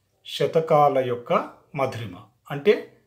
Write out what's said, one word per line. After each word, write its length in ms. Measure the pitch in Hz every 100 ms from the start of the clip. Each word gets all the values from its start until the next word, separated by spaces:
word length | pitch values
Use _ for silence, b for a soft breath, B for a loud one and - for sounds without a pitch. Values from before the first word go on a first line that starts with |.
| _ _ -
శతకాల 720 | - 147 165 160 151 147 131
యొక్క 500 | 131 120 - 185 294 - _
మధురిమ 420 | 147 131 113 110 87 - _ -
అంటే 420 | 143 143 233 - _